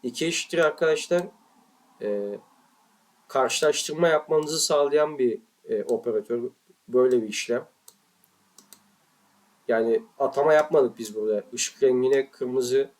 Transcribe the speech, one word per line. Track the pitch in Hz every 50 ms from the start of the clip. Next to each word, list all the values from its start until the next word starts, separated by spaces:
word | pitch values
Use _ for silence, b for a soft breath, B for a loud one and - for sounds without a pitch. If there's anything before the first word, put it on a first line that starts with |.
| -
İki | 123 120 - 160
eşittir | 170 170 - - - -
arkadaşlar, | 165 165 151 151 - 170 160 156 156 - - 175 180 180 - _ _ _ _ _ _ _ _ _ _ _ _ _ _
e, | - 104 104 101 101 101 101 101 _ _ _ _ _ _ _ _ _ _ _ _ _ _ _ _ _
karşılaştırma | _ - 135 143 147 - - 160 151 147 - - - 151 160 170
yapmanızı | 165 156 151 - - 160 156 151 147 160 160
sağlayan | - - 160 147 143 139 143 151 151 151 151 139
bir, | 131 120 107 - _ _ _ _ _ -
e, | 113 104 -
operatör. | - 120 110 - 120 110 107 104 - 120 120 120 131 _ _ _ _ _ _ _
Böyle | - 117 127 127 127 127 120
bir | 110
işlem. | 104 107 - - - 120 127 123 _ _ _ _ - _ _ _ _ _ _ _ _ _ _ _ _ _ - _ _ - _ _ _ _ _ _ _ _ _ _ _ _ _ _ _ _ _ _
Yani | - 117 113 113 117 113 110 - _ _ _
atama | 139 135 - 139 143 156 156
yapmadık | 151 151 - 170 151 131 117 -
biz | - 113 104 104
burada. | 110 107 110 107 104 - - -
Işık | 120 - - - - 139
rengine | 131 127 127 127 131 139 139 135 135
kırmızı | _ _ 131 123 123 131 123 123 127 135 139 135 _